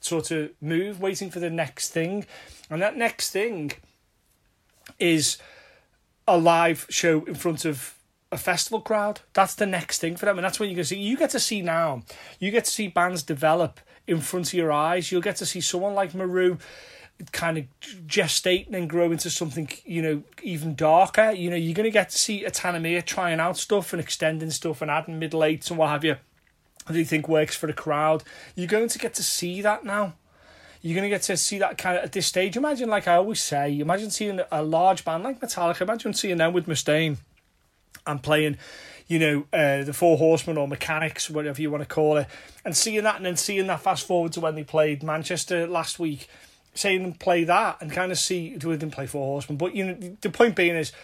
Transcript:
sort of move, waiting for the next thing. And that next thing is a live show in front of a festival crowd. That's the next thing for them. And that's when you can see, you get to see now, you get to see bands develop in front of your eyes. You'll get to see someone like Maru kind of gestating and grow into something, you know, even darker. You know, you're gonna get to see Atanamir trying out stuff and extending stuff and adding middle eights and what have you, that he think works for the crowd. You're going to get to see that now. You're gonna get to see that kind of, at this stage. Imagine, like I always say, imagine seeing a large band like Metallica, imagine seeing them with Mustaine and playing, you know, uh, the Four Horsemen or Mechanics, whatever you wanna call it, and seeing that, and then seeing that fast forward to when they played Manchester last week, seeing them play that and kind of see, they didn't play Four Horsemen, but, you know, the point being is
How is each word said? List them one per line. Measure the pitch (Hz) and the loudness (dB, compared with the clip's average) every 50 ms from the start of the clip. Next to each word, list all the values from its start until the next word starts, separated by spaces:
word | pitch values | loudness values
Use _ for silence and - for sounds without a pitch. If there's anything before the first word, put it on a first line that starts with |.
| - | -6
sort | - 170 160 156 - | -4 -2 -2 -2 -2
of | 170 156 151 151 - - | -2 -4 -4 -6 -10 -10
move, | 147 151 165 170 190 208 208 180 | -6 -2 0 0 0 -2 -6 -4
waiting | 196 196 185 - 196 185 | -4 -2 -2 -2 -6 -8
for | - 180 | -6 -6
the | 170 170 | -6 -4
next | 165 170 156 - - - - - | -2 -2 -4 -4 -4 -8 -8 -4
thing. | - 165 160 170 196 208 - - - - - - - - - - | -2 -2 -2 -2 -4 -6 -8 -10 -16 -20 -20 -20 -20 -20 -14 -8
And | 156 160 | -4 0
that | 190 214 302 | 0 0 0
next | 277 233 226 - - - - | 0 -2 -2 -2 -2 -6 -4
thing | - 190 208 233 220 175 151 143 - - - _ _ _ _ _ _ _ _ _ _ _ _ _ _ _ _ _ _ _ _ - - - | -2 -2 -2 -2 -2 -4 -6 -8 -8 -10 -16 _ _ _ _ _ _ _ _ _ _ _ _ _ _ _ _ _ _ _ _ -20 -6 0
is | 190 175 165 156 139 - - - - - - - - - - _ _ _ _ _ _ _ _ _ - - | 2 4 4 4 2 0 -2 -4 -10 -20 -20 -20 -20 -20 -20 _ _ _ _ _ _ _ _ _ 2 4
a | 190 170 | 4 6
live | 165 170 170 165 170 170 165 165 - - | 6 6 6 6 6 4 2 0 -4 -6
show | - - - 170 160 156 160 | -4 0 2 4 4 4 2
in | - 165 | -2 -8
front | 139 - 175 160 - - | -4 -2 -2 -2 -2 -2
of | 160 147 127 - - - _ _ _ _ _ _ - | -4 -4 -4 -8 -14 -16 _ _ _ _ _ _ -10
a | - 143 | -8 -6
festival | - 185 180 165 - - 226 214 | -2 -2 0 0 0 -2 -4 -6
crowd. | - - - 208 202 208 208 - - _ - | -2 0 0 0 0 -2 -4 -6 -10 _ 4
That's | - - - - | 4 4 4 4
the | - 208 | -2 -2
next | 196 190 170 156 - - - | 0 0 -4 -4 -4 -4 -4
thing | - 165 170 | -2 -4 -4
for | 170 - | -2 0
them. | 208 196 175 | 0 0 2
And | 175 | 0
that's | 190 - - | -2 -2 -2
when | 214 202 | -4 -4
you | 180 | -2
can | 175 170 | -4 -4
see, | 135 196 196 | -4 -4 -4
you | 202 208 262 285 | -2 -2 0 0
get | 330 277 | 0 0
to | - 254 | 0 0
see | - - 226 202 | -2 -2 -2 -4
now, | 175 170 165 165 165 156 135 117 - - - - - - - - | -2 -2 0 0 0 0 -2 -4 -8 -14 -20 -20 -20 -20 -12 -6
you | 180 196 | -4 0
get | 208 233 226 | 0 2 0
to | - | 0
see | - - 214 185 | -2 -2 -4 -2
bands | - 180 175 180 180 170 143 | 2 2 2 2 0 -2 -4
develop | - 160 135 160 156 160 175 165 151 - - - _ - - _ - | -4 -4 0 2 4 4 4 2 0 -2 -10 -20 _ -20 -18 _ -2
in | 170 165 | -2 -2
front | - - - 185 170 - | -2 -2 -4 -4 -4 -2
of | - | 0
your | 175 165 156 | 0 2 2
eyes. | 147 147 151 160 175 185 170 - | 2 2 2 2 2 0 -2 0
You'll | 185 175 | -2 0
get | 170 208 185 - | 0 0 -4 -4
to | 196 | -4
see | - - 180 | -6 -4 -4
someone | - - - 180 185 202 202 | -4 -2 -2 -2 -2 -2 0
like | 196 196 175 160 | 0 -2 -2 -2
Maru | 190 190 180 180 185 185 180 175 165 - - - - - - - - - - _ - 175 - - | -6 -4 -2 0 4 4 4 2 0 -8 -14 -20 -20 -20 -20 -20 -20 -20 -20 _ -20 -18 -10 -8
kind | - 170 165 160 160 | -4 -2 -2 -2 -2
of | 139 127 _ _ - - 226 185 165 151 | -4 -8 _ _ -20 -20 -18 -16 -12 -4
gestating | - 202 180 151 - - - 185 180 190 196 - 226 | 0 0 2 2 2 0 2 2 2 2 0 -2 -6
and | 185 175 151 | -4 -4 -2
grow | 160 170 170 165 | 2 2 2 2
into | 170 156 - 170 | 2 0 -2 -4
something, | - - 175 156 127 165 156 135 - - - | -4 -4 -4 -4 -4 -6 -8 -8 -10 -14 -12
you | - 170 165 | -6 -4 -2
know, | 160 160 151 147 - _ - - | 0 0 -2 -2 -4 _ -20 -12
even | - 226 175 151 151 160 147 | -8 -6 -6 -4 -4 -6 -2
darker. | 127 160 151 160 175 196 190 - - 220 220 | 2 4 6 8 8 8 6 6 4 4 4
You | 214 185 170 175 | 4 0 -2 -2
know, | 175 170 | -2 0
you're | 165 165 165 | 0 0 0
gonna | 196 214 226 | 0 0 2
get | 214 208 185 - | 4 2 2 2
to | - - | 0 -2
see | - - 214 196 - | 0 0 -2 -4 -4
Atanamir | 180 - - - 180 175 165 165 165 170 175 170 | -6 -6 -4 -2 -2 -2 -2 0 0 0 -2 -2
trying | - - - 185 175 165 160 | -4 -4 -2 0 0 2 2
out | 160 175 180 - | 0 0 0 -2
stuff | - - 214 202 180 - - | -2 0 0 0 0 0 -6
and | 175 | -6
extending | 143 - - - 165 156 160 156 160 160 | -4 -6 -4 0 0 0 0 0 -4 -6
stuff | 147 - - 170 151 - | -6 -4 -4 -4 -4 -4
and | 165 151 | -2 -2
adding | 147 156 156 - 165 160 | -2 -2 -2 -4 -6 -6
middle | 160 151 160 160 156 | -6 -2 0 2 4
eights | 156 156 - - - | 4 2 0 -2 -6
and | 175 160 | 0 2
what | 160 147 | 2 2
have | 151 143 151 | 2 0 0
you, | 156 139 - _ _ _ _ _ _ _ _ _ _ _ _ - - | 0 0 0 _ _ _ _ _ _ _ _ _ _ _ _ -10 -4
that | 160 | 0
he | 170 165 | 0 0
think | - 156 156 143 160 | 2 0 -2 0 2
works | 160 156 151 147 - | 4 4 4 2 -2
for | - - 151 | -6 -4 -4
the | 151 | -4
crowd. | - - 156 147 147 151 156 156 156 - - - - - - - | -4 -2 -2 0 2 4 2 2 2 0 -8 -20 -20 -20 -14 -8
You're | - 180 165 | -8 -4 0
going | 208 214 233 233 | 2 2 2 0
to | - - | -2 -4
get | - 226 - | -4 -6 -4
to | - 185 | -4 -4
see | - - - 175 175 180 196 | -2 -2 -2 -4 -6 -6 -2
that | 202 208 208 208 - | 0 0 0 0 -2
now. | 202 202 208 208 180 - _ _ _ _ _ _ - - - - - - - | -4 -2 -2 -2 -2 -4 _ _ _ _ _ _ -20 -20 -20 -20 -20 -20 -10
You're | - 165 165 | -6 -4 -2
gonna | 185 196 202 | -2 0 0
get | 202 180 - | 0 -2 0
to | - 190 165 | -2 0 0
see | - - 202 196 | 0 -2 0 0
that | 196 180 160 - | 0 0 0 -2
kind | - 185 180 | -2 0 0
of, | 180 - | 0 -2
at | 156 - | -2 -4
this | 190 - | -2 -2
stage. | - - 180 190 202 175 233 | 0 0 0 0 0 0 0
Imagine, | 285 302 294 240 254 226 | 0 0 0 -2 -2 0
like | 214 202 190 180 | 0 0 4 6
I | 170 175 | 6 6
always | 190 214 214 - | 6 4 0 -2
say, | - - 151 143 143 147 143 143 | -2 -2 0 0 0 0 0 0
imagine | 147 156 180 196 220 208 | 0 0 0 0 0 -4
seeing | - - 214 202 196 185 180 - | -4 -4 -4 -4 -2 -4 -4 -2
a | 165 151 156 | -2 -2 0
large | 156 160 165 180 190 190 180 - | 2 2 4 6 6 4 4 0
band | 170 160 165 190 | -4 -4 -2 -2
like | 262 269 - | -4 -6 -6
Metallica, | - - - 190 175 170 175 - | -6 -6 -4 0 0 0 0 0
imagine | 180 190 226 226 - 220 202 | -2 -2 -2 -4 -2 -4 -4
seeing | - - 202 175 170 | -2 -2 0 2 2
them | 160 165 180 | 2 4 2
with | 180 160 | 2 0
Mustaine | 180 156 131 - - 147 156 165 156 143 - - _ _ _ _ _ _ _ _ _ _ _ _ _ _ - - 147 | 0 -4 -2 2 2 2 4 4 0 -2 -4 -8 _ _ _ _ _ _ _ _ _ _ _ _ _ _ -14 -8 -6
and | 147 139 127 | -6 -6 0
playing, | 143 151 151 151 151 139 - - - - - - - - - - | 2 4 4 4 2 0 -4 -10 -16 -18 -18 -18 -20 -20 -20 -8
you | - 165 165 | -2 0 2
know, | 160 151 147 143 147 - - | 4 4 2 0 -2 0 2
uh, | 170 151 143 139 139 139 | 4 4 4 4 2 0
the | 147 143 | -4 -2
Four | - 180 170 160 139 | 4 6 6 6 8
Horsemen | 160 160 165 160 - 175 160 151 | 6 6 6 4 2 -2 -2 -2
or | 143 139 | -2 -2
Mechanics, | 143 - - - 160 156 160 151 - - - - | -2 -6 -4 -2 -2 -2 -2 -2 -4 -4 -8 -4
whatever | 156 151 151 151 139 131 | -4 -4 -4 -4 -4 -4
you | 156 147 | -4 -2
wanna | 147 147 143 | -2 -4 -6
call | - - 160 156 151 151 151 | -4 0 2 4 4 4 4
it, | 139 - - - - - - - - | 2 -2 -8 -20 -20 -20 -20 -12 -8
and | 208 156 | -4 0
seeing | - - 226 214 214 208 | 0 0 0 0 0 0
that, | 220 196 165 | 0 0 0
and | 190 185 | -2 -4
then | 180 151 | -2 -2
seeing | - - 202 190 190 190 | -2 -2 0 -2 0 0
that | 175 147 | -2 -2
fast | - 190 180 139 - - | 0 0 0 0 0 0
forward | 185 175 170 165 156 | 0 2 2 0 -2
to | 175 | -2
when | 165 156 156 | -2 -2 -2
they | 156 147 | -4 -8
played | - - 156 151 151 147 139 151 | -2 2 4 4 4 2 -2 -4
Manchester | 156 156 160 156 - 180 165 - - 185 170 170 170 | -4 -4 -4 -2 -4 -4 -4 -4 -2 -2 -2 -2 0
last | 180 165 160 - - - | -2 -2 -2 -4 -6 -4
week, | 170 160 147 135 - - - - - - _ _ _ _ - | -4 -4 -4 -6 -10 -18 -20 -20 -20 -20 _ _ _ _ -8
seeing | - - 202 185 185 185 | -4 0 2 2 2 0
them | 180 170 | -4 -8
play | - - 185 175 170 165 | -4 0 2 4 4 4
that | 165 175 202 226 190 - - | 4 4 4 4 2 -2 -4
and | 175 151 | -8 -8
kind | - 175 185 185 | -4 -4 -2 -2
of | 180 - | -2 -2
see, | - - 185 175 165 160 - | -2 -2 -2 -2 -4 -6 -10
they | 165 139 165 | -8 -4 -4
didn't | 165 147 160 156 | -4 -2 -4 -6
play | 135 - 135 | -8 -8 -10
Four | 135 - 143 135 | -6 -6 -6 -4
Horsemen, | 135 139 143 135 - 147 139 | -4 -4 -4 -6 -6 -4 -2
but, | 170 185 - | -2 -2 -2
you | 202 190 | -2 -4
know, | 185 180 - 190 180 196 - | -4 -4 -8 -10 -14 -14 -6
the | - 202 | -6 -4
point | 165 - 240 233 170 | 4 6 6 6 6
being | 190 180 170 170 | 4 2 2 2
is | 165 151 - - - | 0 -2 -4 -6 -14